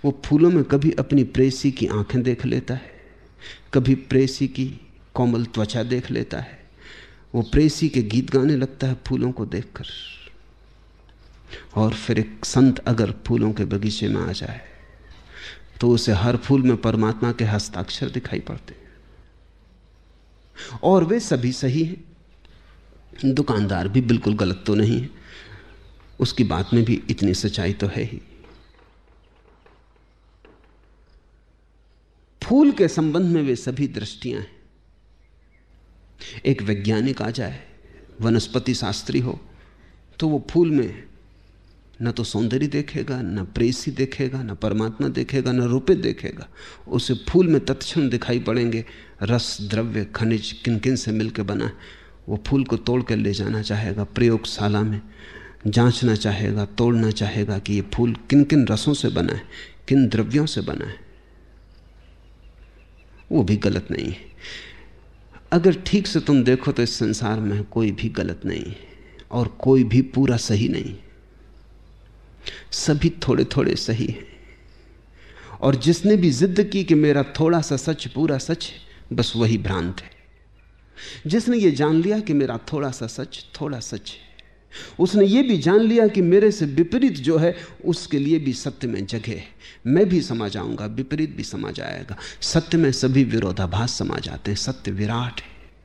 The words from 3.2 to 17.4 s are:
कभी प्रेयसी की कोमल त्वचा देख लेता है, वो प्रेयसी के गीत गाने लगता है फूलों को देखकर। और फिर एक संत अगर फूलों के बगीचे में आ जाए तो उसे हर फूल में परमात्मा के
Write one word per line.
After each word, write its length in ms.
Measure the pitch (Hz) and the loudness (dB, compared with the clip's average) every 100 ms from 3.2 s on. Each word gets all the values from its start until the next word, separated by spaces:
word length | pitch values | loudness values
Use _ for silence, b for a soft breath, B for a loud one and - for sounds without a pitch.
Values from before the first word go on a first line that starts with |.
| - - B B B | -20 -20 B B B
कभी 200 | 139 127 | 0 2
प्रेयसी 540 | 131 - - 131 - 135 | 0 2 0 0 -2 -4
की 320 | - 131 - - - - | -4 -8 -8 -20 -20 -10
कोमल 300 | - 123 117 | -2 0 0
त्वचा 380 | 120 117 107 123 | -2 -2 -2 -2
देख 280 | 117 123 - | -2 -4 -4
लेता 300 | 120 117 - | -6 -4 -8
है, 260 | 123 - - B B B B B B | -10 -16 -20 B B B B B B
वो 80 | 120 | -4
प्रेयसी 460 | 110 139 156 151 160 | 2 4 4 2 0
के 140 | 135 | 0
गीत 280 | 107 113 127 | 0 -2 2
गाने 260 | 135 139 143 | 2 2 2
लगता 300 | 135 - 131 | -2 -4 -4
है 100 | 127 - | -4 -4
फूलों 260 | 127 120 | -2 -2
को 140 | 127 107 | -4 -6
देखकर। 380 | 92 120 - - - - - - - - _ _ - - _ - - - - - B B | -6 -8 -14 -16 -14 -16 -18 -20 -20 -20 _ _ -20 -20 _ -20 -20 -20 -20 -20 B B
और 200 | - 110 | 0 0
फिर 240 | 110 - 113 | 0 -2 -2
एक 260 | 107 - | -2 -6
संत 340 | - 131 131 - | -2 6 6 4
अगर 360 | - 113 104 107 - | 0 0 0 -2 -2
फूलों 260 | 117 107 | 0 0
के 120 | 107 | 0
बगीचे 440 | 104 98 107 104 104 | -2 -2 -2 -2 -2
में 140 | 107 | -2
आ 100 | 87 | -4
जाए 360 | 90 - - - - - - - - B B B B B - | -6 -8 -12 -16 -20 -20 -20 -20 -20 B B B B B -2
तो 100 | 120 | 2
उसे 220 | 120 117 | 4 4
हर 240 | 95 117 120 | 2 2 0
फूल 260 | - 135 | 2 4
में 140 | 127 113 | 4 2
परमात्मा 560 | 113 110 110 110 120 | 0 2 0 0 -2
के 120 | 117 | 0